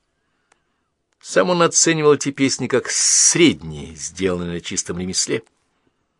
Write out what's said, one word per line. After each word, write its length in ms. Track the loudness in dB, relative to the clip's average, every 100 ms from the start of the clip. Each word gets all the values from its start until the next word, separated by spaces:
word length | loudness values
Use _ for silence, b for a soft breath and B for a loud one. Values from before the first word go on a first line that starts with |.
| _ _ _ _ _ _ _ _ _ _ _ _
Сам 260 | -4 -2 0
он 140 | 2
оценивал 520 | 2 2 2 4 4
эти 180 | 4 0
песни 340 | -2 -2 -2 -2
как 240 | -2 -2
средние, 1040 | -2 2 4 4 6 4 4 -4 -10 -12
сделанные 640 | -12 -12 -2 -2 -2 -4 -8
на 40 |
чистом 380 | -8 -8 -6 -6
ремесле. 440 | -4 -4 -2 -4 -6 _ _ _ _ _ _